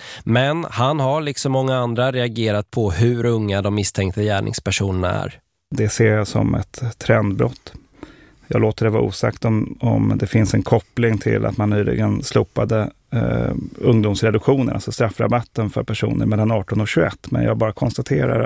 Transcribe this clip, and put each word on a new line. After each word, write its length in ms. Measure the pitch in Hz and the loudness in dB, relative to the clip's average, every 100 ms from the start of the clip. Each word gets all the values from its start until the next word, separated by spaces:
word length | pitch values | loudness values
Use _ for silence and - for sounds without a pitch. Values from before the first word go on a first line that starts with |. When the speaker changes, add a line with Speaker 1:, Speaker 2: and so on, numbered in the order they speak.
| - - | -16 -10
Speaker 1:
men 420 | - 117 139 160 165 | 0 2 2 0 -4
han 300 | 101 127 151 | 0 0 2
har 220 | 131 151 | 0 0
liksom 300 | 147 - 139 | -4 -4 -2
många 260 | 135 131 131 | 0 0 0
andra 340 | 120 117 127 | -2 0 0
reagerat 600 | 127 120 113 110 104 104 | 0 -2 -2 0 0 -2
på 200 | - 107 | -2 0
hur 340 | 80 117 120 120 | 2 2 2 0
unga 360 | 117 104 98 | 0 0 0
de 140 | 101 104 | 0 0
misstänkta 460 | 98 - 95 95 | -2 0 -2 0
gärningspersonerna 880 | 104 101 104 - - - 98 92 90 | 0 0 -2 -4 -4 -2 0 0 0
är. 280 | 101 92 - _ _ - 113 | -2 -6 -10 _ _ -8 -2
Speaker 2:
Det 140 | 110 | -2
ser 220 | - 113 | 2 4
jag 160 | 107 107 | 4 0
som 280 | 113 107 - | 0 0 0
ett 260 | - - 120 - | -4 -8 -8 -6
trendbrott. 760 | - 113 104 95 120 - - - _ - - - - _ - | 0 2 2 0 -2 -4 -18 -20 _ -20 -20 -20 -20 _ -4
Jag 120 | 110 | 0
låter 240 | 110 - 113 | 0 0 0
det 60 | |
vara 120 | 110 | 2
osagt 420 | 113 - 113 - 117 | 0 0 -4 -2 0
om, 320 | 110 - - | 0 -2 -2
om 340 | 123 110 107 107 | 0 2 2 0
det 120 | - | 0
finns 260 | 113 101 | 2 2
en 100 | 110 | 2
koppling 540 | - 113 - - 117 107 | 2 0 0 -2 0 0
till 280 | 110 107 110 | 0 0 0
att 120 | 107 | 0
man 120 | 104 | 0
nyligen 540 | 104 104 120 107 101 | 2 0 0 0 0
slopade, 680 | - 113 110 - 117 110 104 - - | 0 0 0 -2 0 0 -2 -6 -6
eh, 380 | 120 117 - - - - - | -2 0 0 -2 -4 -8 -2
ungdomsreduktionen, 960 | - 113 107 98 110 104 - 139 120 | 4 4 4 2 2 2 2 2 2
alltså 180 | 110 - | -4 -6
straffrabatten 760 | - 113 - 117 120 - - 107 | -2 -2 0 0 0 -2 -4 -4
för 140 | 117 | -4
personer 420 | 117 107 110 113 110 | -4 -2 -2 0 2
mellan 260 | 107 110 | 2 2
arton 300 | 113 95 107 | 0 0 -2
och 60 | 104 | 0
tjugoett. 440 | - 135 - - | 2 0 -2 -4
Men 120 | 120 | 0
jag 140 | 117 110 | 0 2
bara 140 | 110 | 0
konstaterar 720 | - 123 113 120 139 127 120 | 0 -2 -2 -2 0 0 0